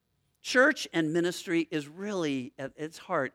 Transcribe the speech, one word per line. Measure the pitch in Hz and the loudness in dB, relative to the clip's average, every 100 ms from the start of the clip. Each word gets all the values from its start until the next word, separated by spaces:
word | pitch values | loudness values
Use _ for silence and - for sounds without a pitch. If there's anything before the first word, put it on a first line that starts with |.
| _ _ _ _ | _ _ _ _
Church | - 254 277 - - | 0 6 6 4 -2
and | 170 156 | 0 2
ministry | 170 175 175 - 165 165 | 2 0 -2 -2 0 0
is | 156 143 | -4 -6
really, | 165 202 196 156 135 123 - | -8 -6 -2 0 -2 -4 -8
at | 135 - | -10 -8
its | 151 160 | -10 -10
heart, | - 175 127 | -4 -2 -2